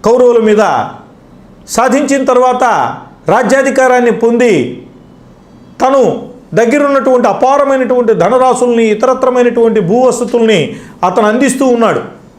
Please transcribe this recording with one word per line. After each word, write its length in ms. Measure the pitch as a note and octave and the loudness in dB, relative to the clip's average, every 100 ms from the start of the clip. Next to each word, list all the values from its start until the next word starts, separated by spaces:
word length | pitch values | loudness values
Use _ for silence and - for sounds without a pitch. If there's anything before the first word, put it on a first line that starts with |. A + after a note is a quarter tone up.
కౌరవుల 340 | - B3 B3 A#3+ | 0 2 2 2
మీద. 460 | G#3+ G#3+ G3 C3 G2+ - - - - - - - - | 2 2 0 -2 -6 -12 -20 -20 -20 -20 -20 -20 -8
సాధించిన 560 | - B3 B3+ C#4 C#4 | -2 0 0 0 -2
తర్వాత 720 | C4+ B3 B3+ B3 B3 F3 A#2+ - - - - | 0 2 2 0 0 0 -2 -6 -18 -10 -2
రాజ్యాధికారాన్ని 800 | G#3 A#3 C4+ C4+ C4 B3+ B3 A#3+ | 0 2 0 0 0 2 2 0
పొంది 760 | G3 A#3 A#3+ B3 E3 A2+ - - - - - - - - - - - B3+ | 0 0 2 2 0 -2 -8 -18 -20 -20 -20 -20 -20 -20 -20 -20 -4 0
తను 360 | C4+ G#3+ - - - - | 2 0 -2 -12 -20 -6
దగ్గరున్నటువంటి 760 | E3 A#3 C#4+ C#4+ C4+ B3 B3+ A3+ | -2 0 0 0 0 0 0 0
అపారమైనటువంటి 880 | G3 B3+ C#4+ C#4 C4+ B3 B3+ A3+ | 0 0 2 0 0 0 0 0
ధనరాశుల్ని, 680 | G3 F3 B3+ B3+ B3 B3 A#3 | 0 2 2 0 0 0 0
ఇతరత్రమైనటువంటి 960 | A3+ G#3 B3+ C4 C4 B3 A#3+ A#3+ A3+ G#3+ | 0 0 -2 0 0 0 0 2 0 0
భూవసతుల్ని 960 | E3+ A#3 B3+ A#3+ A#3+ A#3+ A3+ G3 C#3 - - - | 0 0 0 0 -2 0 2 0 -2 -8 -18 -4
అతను 240 | F3+ F#3 G#3 | -2 0 0
అందిస్తూ 380 | A3 C4+ C4+ C4+ | 0 -2 0 0
ఉన్నాడు. 580 | A#3 A3 C#3 - - - | 0 0 -2 -6 -18 -20